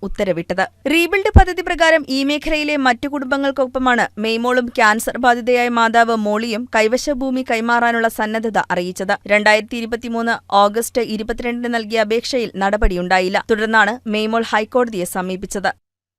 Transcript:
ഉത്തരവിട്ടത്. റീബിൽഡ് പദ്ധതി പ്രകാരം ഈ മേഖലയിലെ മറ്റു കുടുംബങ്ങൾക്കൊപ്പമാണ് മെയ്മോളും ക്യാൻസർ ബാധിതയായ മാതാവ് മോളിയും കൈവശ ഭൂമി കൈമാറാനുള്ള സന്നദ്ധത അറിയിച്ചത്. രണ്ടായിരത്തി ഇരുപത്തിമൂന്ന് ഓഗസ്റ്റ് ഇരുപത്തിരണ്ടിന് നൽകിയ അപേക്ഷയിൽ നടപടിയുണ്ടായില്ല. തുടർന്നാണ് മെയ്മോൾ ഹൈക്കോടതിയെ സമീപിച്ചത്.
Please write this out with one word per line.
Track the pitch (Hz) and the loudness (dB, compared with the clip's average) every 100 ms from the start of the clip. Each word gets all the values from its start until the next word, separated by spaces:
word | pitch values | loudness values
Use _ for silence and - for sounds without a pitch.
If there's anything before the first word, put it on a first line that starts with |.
ഉത്തരവിട്ടത്. | 196 - 196 165 170 185 185 _ 269 | -6 -4 -2 -2 -2 -2 -4 _ -2
റീബിൽഡ് | 320 339 392 415 427 | 0 2 0 6 6
പദ്ധതി | 370 359 | 6 2
പ്രകാരം | 359 339 320 320 277 | -4 2 4 4 2
ഈ | 262 | -2
മേഖലയിലെ | 277 294 302 311 302 294 | 0 -2 -2 -2 -2 0
മറ്റു | 262 240 285 | 0 0 -2
കുടുംബങ്ങൾക്കൊപ്പമാണ് | 285 262 277 277 277 254 262 254 240 190 - | -6 -4 -2 -2 -2 -2 0 0 2 0 -4
മെയ്മോളും | 220 226 240 254 240 | -4 -2 0 0 -2
ക്യാൻസർ | - 220 220 - - | 2 2 2 -2 -2
ബാധിതയായ | 247 240 233 247 240 | 2 2 2 2 2
മാതാവ് | 233 226 226 233 226 | 2 2 4 4 2
മോളിയും | 208 208 233 214 247 226 | 0 -2 -2 -6 -2 0
കൈവശ | 220 247 - | 2 0 -2
ഭൂമി | 269 269 254 262 | -4 -2 -2 -2
കൈമാറാനുള്ള | 226 233 240 233 233 226 | -2 0 2 2 2 0
സന്നദ്ധത | - 214 220 226 196 - | -2 -4 -4 -2 -2 -2
അറിയിച്ചത്. | 180 180 185 190 202 - | -2 -4 -6 -4 -4 0
രണ്ടായിരത്തി | 208 214 214 214 240 | 2 4 2 2 -8
ഇരുപത്തിമൂന്ന് | 226 233 240 226 233 226 - 196 | -6 -6 -6 -4 -2 -4 0 2
ഓഗസ്റ്റ് | 202 208 233 254 | 4 2 -4 -2
ഇരുപത്തിരണ്ടിന് | 226 214 220 233 240 240 240 | -4 -4 -6 -6 -6 -6 -4
നൽകിയ | 233 214 226 | -4 -2 -2
അപേക്ഷയിൽ | 214 226 - 254 214 185 | 0 0 -2 -4 -4 -2
നടപടിയുണ്ടായില്ല. | 196 208 220 180 180 185 185 196 - | -2 2 0 0 0 2 2 -2 0
തുടർന്നാണ് | 214 220 220 208 247 226 | 0 2 4 4 0 -4
മെയ്മോൾ | 214 220 226 | -4 0 -2
ഹൈക്കോടതിയെ | 226 214 220 254 240 208 175 | 0 -2 0 0 0 -2 -6
സമീപിച്ചത്. | 196 185 185 196 202 185 - _ _ _ | -4 -6 -6 -8 -4 -4 -6 _ _ _